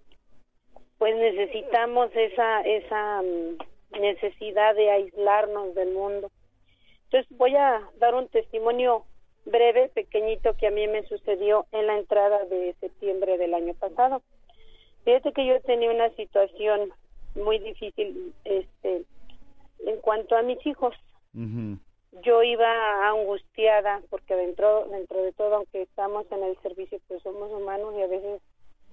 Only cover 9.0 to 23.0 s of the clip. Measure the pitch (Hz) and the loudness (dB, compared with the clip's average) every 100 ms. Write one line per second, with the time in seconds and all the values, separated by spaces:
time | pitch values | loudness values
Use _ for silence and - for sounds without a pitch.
9 | - - - _ - 233 240 233 262 - | -2 -20 -20 _ 0 4 6 6 2 0
10 | 196 214 214 220 233 214 214 208 214 214 | -4 -2 -2 0 -2 0 0 0 -2 -4
11 | 208 208 - 185 208 214 - 214 214 214 | -6 -8 -4 0 2 2 0 -2 -2 -2
12 | 185 208 202 208 185 185 180 175 185 - | 0 2 4 2 0 -2 -4 -6 -12 -6
13 | 202 190 190 180 175 175 170 170 196 165 | -4 -2 0 0 0 -2 -4 -6 -4 2
14 | 254 262 - _ _ - - - _ - | 2 0 -8 _ _ -20 -20 -20 _ -4
15 | 233 254 294 285 254 254 254 240 233 233 | 2 4 2 0 2 2 2 0 2 2
16 | 226 226 208 202 196 - 214 208 202 - | 0 -2 -2 0 0 0 0 0 -2 -10
17 | - - - - 208 220 220 - 208 - | -20 -16 -10 -6 -2 -2 -4 -12 -10 -6
18 | 208 180 349 - 208 190 185 - 190 180 | -6 -8 -14 -12 -4 -4 -4 -8 -4 -4
19 | - - - - - - - - - 220 | -6 -14 -14 -14 -16 -20 -20 -10 -6 -2
20 | 220 214 - 226 247 247 294 285 240 - | 0 0 2 2 2 -2 -6 -2 -4 -4
21 | - _ _ 113 113 117 110 95 - _ | -16 _ _ -10 -8 -6 -8 -10 -16 _
22 | _ 180 233 233 240 226 233 226 220 202 | _ -4 4 4 4 2 2 2 0 0